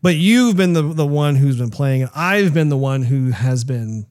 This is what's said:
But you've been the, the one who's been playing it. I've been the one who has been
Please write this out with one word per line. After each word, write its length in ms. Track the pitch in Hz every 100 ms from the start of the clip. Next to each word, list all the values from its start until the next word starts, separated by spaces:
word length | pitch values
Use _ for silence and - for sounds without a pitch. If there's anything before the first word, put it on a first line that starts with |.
But 140 | 180 160
you've 380 | 180 240 247 190
been 160 | 185
the, 80 | 165
the 240 | 151 160 143
one 280 | 147 147
who's 220 | 139 139 123
been 140 | 123
playing 320 | 101 139 131
it. 80 | 131
I've 380 | 151 170 208 196
been 160 | 151 151
the 80 | 139
one 240 | 135 135
who 280 | 123 135 127
has 340 | 110 127 127
been 400 | 123 123 113 110 104